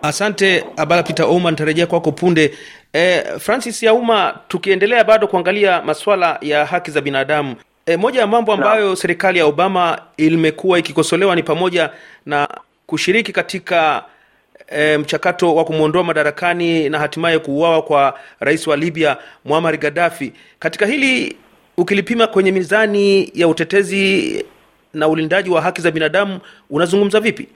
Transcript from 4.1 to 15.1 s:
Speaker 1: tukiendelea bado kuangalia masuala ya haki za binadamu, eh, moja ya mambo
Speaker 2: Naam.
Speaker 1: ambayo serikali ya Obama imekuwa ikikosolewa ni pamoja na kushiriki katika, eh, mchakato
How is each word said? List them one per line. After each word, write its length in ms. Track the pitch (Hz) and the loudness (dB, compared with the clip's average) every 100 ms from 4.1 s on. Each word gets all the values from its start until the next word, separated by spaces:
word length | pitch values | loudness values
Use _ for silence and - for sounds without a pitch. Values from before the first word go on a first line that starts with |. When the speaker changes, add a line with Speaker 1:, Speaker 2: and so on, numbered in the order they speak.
| 220 180 - _ | 2 2 -4 _
Speaker 1:
tukiendelea 560 | 180 196 190 202 240 | -6 0 2 2 2
bado 220 | 214 220 208 | 4 4 4
kuangalia 560 | 190 175 202 202 175 | 0 0 2 2 2
masuala 560 | - 151 - 196 175 151 | -2 -4 0 0 0 -2
ya 260 | 147 147 151 | -2 -2 0
haki 240 | 175 175 | -2 -2
za 100 | 151 | -4
binadamu, 540 | 143 139 135 151 143 117 _ _ - | -2 -2 0 -2 -2 -8 _ _ -2
eh, 120 | 170 | 0
moja 220 | 220 262 | 2 2
ya 60 | 214 | 2
mambo 260 | 226 220 202 | 2 0 0
Speaker 2:
Naam. 60 | |
Speaker 1:
ambayo 340 | 208 220 202 180 | 2 2 2 -2
serikali 420 | 175 170 190 180 | -2 0 0 2
ya 80 | 156 | 2
Obama 520 | 147 185 190 175 - - - | 2 0 0 0 -2 -8 0
imekuwa 600 | 156 165 160 156 185 180 | 2 4 0 0 0 0
ikikosolewa 580 | 165 147 156 170 196 175 | 0 -2 0 2 2 0
ni 60 | |
pamoja 480 | 160 160 185 175 156 - - - - | 0 0 0 0 -2 -6 -20 -20 -6
na 220 | 147 143 - - _ _ | -4 -4 -6 -20 _ _
kushiriki 460 | 156 - 208 220 | -4 0 0 0
katika, 720 | 190 170 190 - 175 156 135 - _ _ _ _ - - | -4 -6 -8 -2 0 2 0 -6 _ _ _ _ -20 -12
eh, 320 | 147 151 151 | -2 0 0
mchakato 540 | 147 | -2